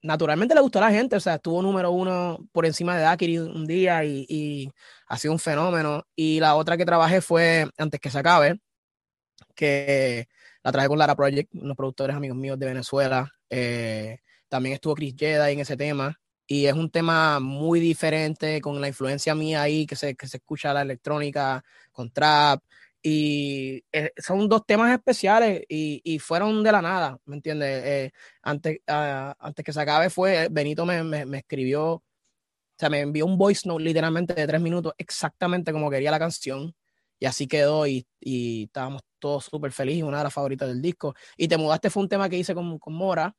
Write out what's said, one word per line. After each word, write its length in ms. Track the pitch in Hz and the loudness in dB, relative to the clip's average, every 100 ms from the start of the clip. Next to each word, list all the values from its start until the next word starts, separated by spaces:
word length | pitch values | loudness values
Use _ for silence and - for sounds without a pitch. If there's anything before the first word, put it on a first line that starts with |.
naturalmente 520 | 156 156 156 156 233 | -2 0 2 2 6
le 60 | 311 | 6
gustó 180 | 277 196 | 6 6
a 20 | |
la 100 | 220 | 4
gente, 240 | 208 254 214 | 4 2 0
o 40 | |
sea, 160 | 180 160 | 0 -2
estuvo 260 | 170 170 | -2 0
número 280 | 190 190 180 | 0 0 0
uno 540 | 180 185 180 180 165 - | 0 0 -2 -4 -6 -4
por 140 | 165 160 | 0 0
encima 280 | 156 170 | 0 -2
de 100 | 175 | 2
Dakiri 340 | 156 175 170 165 | 2 2 0 0
un 280 | 165 160 156 | -4 -6 -2
día 380 | 175 180 165 | 2 4 2
y, 220 | 151 139 131 | 0 -4 -6
y 420 | 151 151 143 135 _ - - _ | -6 -4 -6 -10 _ -20 -20 _
ha 100 | 117 | -4
sido 160 | 151 | -2
un 60 | 160 | -2
fenómeno. 680 | - 147 180 170 151 147 - | 0 0 0 0 -2 -4 -8
Y 260 | - 156 156 | -2 0 4
la 160 | 156 151 | 4 4
otra 200 | 160 170 | 2 0
que 80 | |
trabajé 380 | 170 170 160 185 | 2 4 4 2
fue 440 | - 170 170 165 151 - | 2 4 4 4 0 -2
Antes 200 | 156 143 | -4 -4
que 120 | 143 | -6
se 80 | 139 | 0
acabe, 420 | 156 175 143 - _ _ _ _ _ _ _ _ _ | 6 8 6 2 _ _ _ _ _ _ _ _ _
que 760 | - 151 139 139 139 131 120 120 _ - _ | -4 0 0 0 2 2 -2 -8 _ -20 _
la 80 | - | -2
traje 180 | 135 139 | 0 2
con 100 | 151 | 4
Lara 180 | 147 143 | 4 4
Project, 380 | 139 139 - | 2 2 -4
unos 200 | 175 139 | -10 -10
productores 400 | 135 135 - 135 | -6 -6 -4 -4
amigos 220 | 143 139 127 | -4 -6 -6
míos 220 | 135 135 | -6 -6
de 80 | 135 | -6
Venezuela. 680 | 131 123 139 135 131 139 _ _ | -6 -4 0 2 0 -2 _ _
Eh, 680 | 127 123 120 113 110 107 117 _ _ _ | -4 -2 -4 -4 -6 -8 -14 _ _ _
también 260 | 131 131 | -4 -4
estuvo 200 | 135 156 | -4 -4
Chris 200 | 147 147 131 | -4 -6 -4
Jedi 360 | 151 151 147 | 0 4 2
en 80 | 143 | 2
ese 160 | 143 135 | -4 -4
tema. 440 | 147 143 135 156 _ _ - | -2 -2 -4 -8 _ _ -4
Y 200 | 143 139 | 2 4
es 80 | |
un 160 | 147 160 | 2 0
tema 500 | 170 165 165 160 143 | 0 2 4 4 2
muy 400 | 131 139 160 170 | -2 -2 2 2
diferente, 800 | 170 156 160 156 156 156 156 156 | 2 2 0 0 -2 -2 -2 -2
con 200 | 147 143 | -4 -4
la 80 | 143 | -6
influencia 460 | 131 131 143 156 | -4 -4 -2 -2
mía 280 | 156 156 156 | -2 0 0
ahí, 240 | 147 156 151 | 0 0 -2
que 100 | 131 | -4
se, 180 | 147 | -6
que 140 | 131 131 | -6 -12
se 80 | 127 | -14
escucha 380 | _ 151 147 | _ -6 -2
la 80 | 143 | -2
electrónica 840 | 139 127 - 151 147 143 135 131 _ _ _ | -2 -6 -4 -4 -4 -2 -2 -4 _ _ _
con 180 | - 117 | -14 -8
trap. 520 | - 151 147 147 139 _ _ _ _ | 2 4 6 6 4 _ _ _ _
Y, 840 | 156 151 151 147 143 139 135 131 _ | -2 0 0 0 -2 -4 -6 -10 _
eh, 200 | 156 151 - | -4 -4 -8
son 320 | - 190 208 | -4 0 2
dos 160 | 220 - | 2 4
temas 260 | 208 233 | 4 4
especiales 720 | 247 - 247 196 220 226 175 - | 2 2 2 4 4 4 0 -4
y, 320 | 156 156 143 | -6 -4 -6
y 140 | 165 156 | -4 -6
fueron 440 | - 165 208 214 | -2 0 2 2
de 100 | 214 | 4
la 80 | 208 | 4
nada, 380 | 170 185 151 127 - | 2 -2 -2 -6 -14
¿me 100 | 147 | -10
entiendes? 480 | 156 151 139 135 | -6 -4 -2 -4
Eh, 280 | 127 139 131 _ - _ | -2 -2 -4 _ -20 _
antes, 380 | - 147 160 156 - | -6 -4 -4 -6 -4
ah, 480 | 151 147 135 139 139 | -2 -2 -4 -8 -12
antes 240 | 151 147 | -14 -12
que 100 | 160 | -8
se 60 | 151 | -4
acabe 280 | 147 151 175 | 2 2 2
fue, 400 | - 190 175 160 | 2 2 2 0
Benito 360 | 156 147 151 170 | -2 -2 -2 -2
me, 180 | 170 | -2
me, 220 | 160 151 135 | -4 -6 -6
me 120 | 139 | -10
escribió, 460 | - 139 131 143 156 | -8 -4 -2 0 -2
o 100 | 165 _ _ _ _ _ _ _ _ | -4 _ _ _ _ _ _ _ _
sea, 100 | 151 | -2
me 120 | 147 | 0
envió 260 | 143 151 165 | -2 -2 0
un 100 | 185 | 4
voice 320 | 196 202 185 | 4 2 -2
note 160 | 165 | -4
literalmente 480 | 160 160 160 160 175 | 0 0 0 -2 -2
de 140 | 170 151 | -2 0
tres 140 | 156 | 0
minutos, 340 | 165 175 160 - | 0 -2 -4 -10
exactamente 760 | 170 - 151 _ 180 180 165 | -10 -6 -6 _ -2 -2 -2
como 200 | 156 151 | -2 -2
quería 200 | 135 143 | 0 0
la 80 | 156 | 0
canción. 560 | 165 - 135 135 156 - _ _ _ _ | -2 -6 -8 -8 -10 -14 _ _ _ _
Y 80 | 127 | -4
así 200 | - 135 | -4 -2
quedó 400 | 151 143 151 147 | 2 2 2 0
y, 200 | 131 - _ | -2 -8 _
y 440 | - 127 120 113 | -6 -4 -4 -6
estábamos 380 | 104 - 131 139 _ _ | -8 -8 -8 -10 _ _
todos 260 | 143 143 | -6 -6
súper 280 | - 151 143 | -6 -8 -8
felices, 300 | 127 135 165 | -4 -4 -2
una 160 | 156 143 | -2 -2
de 60 | |
las 100 | 147 | -4
favoritas 340 | 147 139 135 135 | -2 -4 -4 -4
del 120 | 123 | -4
disco. 340 | 165 170 147 - - - | -4 -4 -8 -10 -20 -4
Y 100 | 165 | 0
Te 120 | 165 | 2
Mudaste 320 | 156 160 196 | 2 0 0
fue 120 | 208 | -2
un 60 | 196 | -2
tema 200 | 202 190 | 0 0
que 100 | 180 | -2
hice 160 | 175 | -4
con, 240 | 175 175 160 | -6 -6 -10
con 160 | - | -12
Mora 400 | 160 190 165 165 | -6 -2 -2 -4